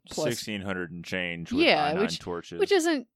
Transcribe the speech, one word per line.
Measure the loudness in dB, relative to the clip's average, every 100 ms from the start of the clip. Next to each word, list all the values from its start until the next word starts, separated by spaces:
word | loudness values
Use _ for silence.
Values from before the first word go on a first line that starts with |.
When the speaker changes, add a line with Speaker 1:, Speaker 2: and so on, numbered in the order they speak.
| -6
Speaker 1:
plus. | -2 0
Speaker 2:
Sixteen | -2 -4 -4
hundred | -4 -4 -4
and | -8
change | -4 -2 -2 -4 -4
with | 4 6
Speaker 1:
Yeah, | 6 4
Speaker 2:
I |
nine | 0
Speaker 1:
which, | -2 -2
Speaker 2:
torches. | -6 -6 -6 -2
Speaker 1:
which | 2
isn't | 4 4 0 -4